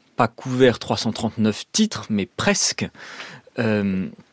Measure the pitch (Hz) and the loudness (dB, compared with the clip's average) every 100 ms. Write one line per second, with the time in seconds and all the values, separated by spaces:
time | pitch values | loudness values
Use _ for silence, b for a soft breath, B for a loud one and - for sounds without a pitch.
0 | _ - 117 - 127 127 131 110 - 117 | _ 0 0 0 -4 4 4 4 -2 -2
1 | 117 107 113 - 107 104 - - 220 - | -2 -2 -4 0 0 0 -2 0 0 -2
2 | - - 185 - - 196 - - 92 - | -4 -2 -2 -2 0 2 0 -2 -8 -10
3 | B B B B B - 113 107 101 95 | B B B B B -2 0 2 2 0
4 | 92 - - | -4 -10 -20